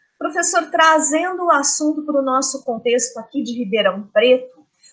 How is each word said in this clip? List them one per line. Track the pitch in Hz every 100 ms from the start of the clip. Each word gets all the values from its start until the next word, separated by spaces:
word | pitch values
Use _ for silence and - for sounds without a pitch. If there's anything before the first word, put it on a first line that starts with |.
| _ _
Professor, | 320 339 339 349 -
trazendo | 339 320 311 269 302 359 359 349
o |
assunto | 285 277 - 302 302
para | 302 285
o |
nosso | 262 262 269 269
contexto | - 226 247 247 - -
aqui | - 277
de | 226 240
Ribeirão | 208 214 196 190 208
Preto, | 208 240 254 254 _ _ _ _